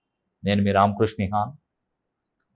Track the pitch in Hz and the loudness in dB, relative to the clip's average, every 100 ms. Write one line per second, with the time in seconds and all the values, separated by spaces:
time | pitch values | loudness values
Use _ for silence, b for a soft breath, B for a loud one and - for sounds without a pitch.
0 | _ _ _ _ 92 101 101 98 101 101 | _ _ _ _ -2 0 2 2 2 2
1 | 110 - 98 104 117 151 _ _ _ _ | -2 -2 -4 -4 -6 -10 _ _ _ _
2 | _ _ _ _ _ | _ _ _ _ _